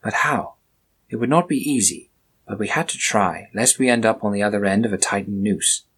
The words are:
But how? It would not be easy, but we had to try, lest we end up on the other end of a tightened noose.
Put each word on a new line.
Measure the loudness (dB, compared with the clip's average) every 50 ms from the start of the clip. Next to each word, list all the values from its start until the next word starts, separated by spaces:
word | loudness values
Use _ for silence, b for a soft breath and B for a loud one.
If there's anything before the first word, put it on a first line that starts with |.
But | -6 -4 -2
how? | 0 0 0 0 -2 -4 -6 -12 _ _ _ _ _ _ _ _ _ _ _
It | -6
would | -4 -2 2
not | 2 2 0 2
be | -2
easy, | -4 -2 0 0 0 0 0 -2 -4 -14 _ _ _ _ _ _ _ _
but | -12 -8 -6
we | -4 -2
had | -2 -2 -2 -4
to | -6 -6
try, | -4 0 2 2 2 2 0 -4 -12 -10 _
lest | 0 2 2 2 2
we | 4 4
end | 4 4 4
up | 2 2 2
on | 0 -2
the | 0 0
other | 0 0 0 2 0
end | 2 2 2 2
of | 2
a | 0 0
tightened | -2 0 -2 -4 -4 -4 -4 -2
noose. | 0 0 0 0 0 -2 -2 -2 -4 _ _